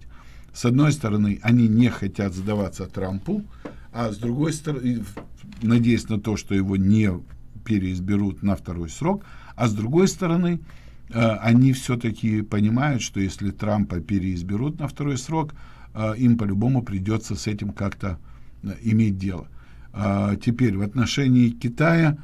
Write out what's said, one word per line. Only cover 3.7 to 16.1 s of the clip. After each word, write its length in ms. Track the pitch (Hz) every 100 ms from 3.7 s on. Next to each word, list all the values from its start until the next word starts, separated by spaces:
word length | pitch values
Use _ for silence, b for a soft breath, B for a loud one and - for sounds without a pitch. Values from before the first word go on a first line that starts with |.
| B B
а 180 | 113 117
с 60 | 101
другой 340 | 120 120 160
стороны, 540 | 156 156 139 123 120 98 - - - - -
надеясь 480 | 110 120 117 110 -
на 100 | 107
то, 160 | 110 98
что 180 | -
его 220 | 98 98 98
не 340 | 95 107 104 87 - - - -
переизберут 800 | - 107 92 92 92 101 101 90
на 140 | 101 92
второй 320 | - 85 82
срок, 340 | - 156 202 B B B -
а 140 | 117
с 40 |
другой 360 | 104 113 160 190
стороны, 500 | - 180 170 175 170 B B B B -
э, 100 | 113 113 104
они 300 | 110 117 131
всё-таки 680 | 131 - 120 120 104 113 107
понимают, 600 | 104 104 104 117 147 127
что 200 | - 101
если 300 | 98 - 101
Трампа 500 | 95 107 104 98 90
переизберут 800 | 82 98 92 90 87 101 139 156
на 100 | -
второй 280 | - 143 127
срок, 360 | - 160 156 - B B B
э, 220 | 107 110